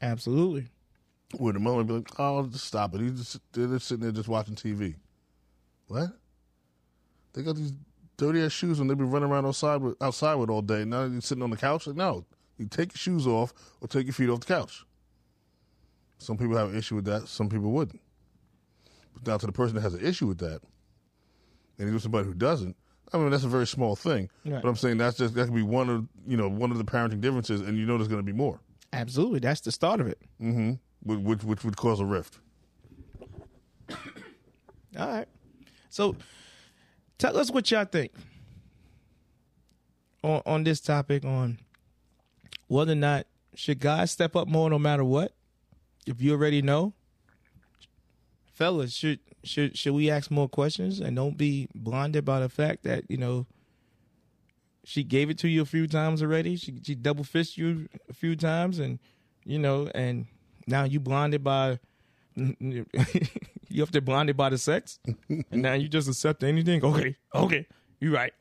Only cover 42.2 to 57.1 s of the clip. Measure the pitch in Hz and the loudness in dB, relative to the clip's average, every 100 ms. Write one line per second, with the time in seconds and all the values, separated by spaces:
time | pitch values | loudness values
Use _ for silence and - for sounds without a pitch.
42.2 | _ _ - - - 131 160 151 143 143 | _ _ -20 -20 0 2 4 4 2 2
43.2 | - _ _ - - 135 147 160 175 - | -2 _ _ -8 -4 0 2 2 0 0
44.2 | 165 175 175 160 160 147 147 143 131 139 | 0 2 2 2 4 4 4 2 4 2
45.2 | 190 - _ _ _ _ _ _ - 120 | 0 -6 _ _ _ _ _ _ -8 0
46.2 | 139 147 151 147 139 147 202 - _ _ | 2 4 4 4 4 2 2 -4 _ _
47.2 | _ _ _ - _ _ - _ _ _ | _ _ _ -20 _ _ -20 _ _ _
48.2 | _ _ _ - 165 165 123 - 156 143 | _ _ _ -2 0 2 -2 -2 -2 -2
49.2 | _ - - - 143 - 143 143 151 147 | _ -20 -6 0 0 0 0 2 2 2
50.2 | - 147 135 - 147 170 185 196 151 123 | 0 0 2 2 0 0 -4 -2 -2 -2
51.2 | 143 147 147 139 123 107 110 127 147 151 | -2 0 0 0 -4 -8 -4 -2 0 0
52.2 | 139 135 127 - 151 - - 120 - 131 | 2 0 0 0 0 0 -2 -4 -2 -4
53.2 | 123 123 123 _ _ _ _ _ _ _ | -2 -2 -4 _ _ _ _ _ _ _
54.2 | _ _ _ _ _ _ - 147 127 135 | _ _ _ _ _ _ -6 -6 0 2
55.2 | 147 160 170 160 143 160 160 156 160 156 | 2 0 2 2 2 0 2 2 2 2
56.2 | 156 160 170 175 - 123 147 135 135 | 2 2 0 -4 -6 -10 -6 -2 0